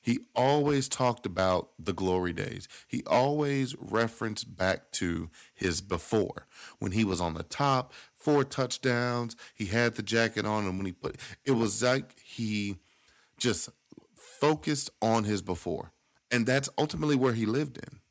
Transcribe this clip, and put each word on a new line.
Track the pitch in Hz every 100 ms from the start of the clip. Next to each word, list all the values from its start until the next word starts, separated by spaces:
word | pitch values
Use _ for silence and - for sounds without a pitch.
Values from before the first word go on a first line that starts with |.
He | - 123 -
always | 123 131 147 143 143 131
talked | - 127 117
about | 101 90 92 90 - -
the | 95
glory | 90 92 90 90
days. | 87 98 - - - -
He | - -
always | 120 135 151 143 139 127 135
referenced | - 110 113 - 113 107 -
back | - 92 92 _
to | - 90 85 87 - -
his | - 95 80
before. | 98 87 - 110 92 - - - - -
When | 98
he | 101
was | 104 87
on | 87
the | 80
top, | 87 - 143 131 127 - -
four | - - 147
touchdowns, | 135 - 127 - 131 120 123 120 117 - -
he | -
had | 101 113 120
the | 113
jacket | 101 113 113 107
on, | 107 107
and | 101 92
when |
he | 98
put, | 90 - - - -
it | -
was | 120 113 -
like | 123 131 143 -
he | - - 113 107 101 92 _ _ _ _ _ _
just | 123 104 - _ _ - _
focused | - - - 147 156 - 143 - _
on | 110 113
his | 104 104
before. | 95 87 90 80 - _ _ _ _
And | 120
that's | 113 135 139 -
ultimately | 147 151 151
where | 139 127
he | 113 107
lived | 127 147 123
in. | - 107 _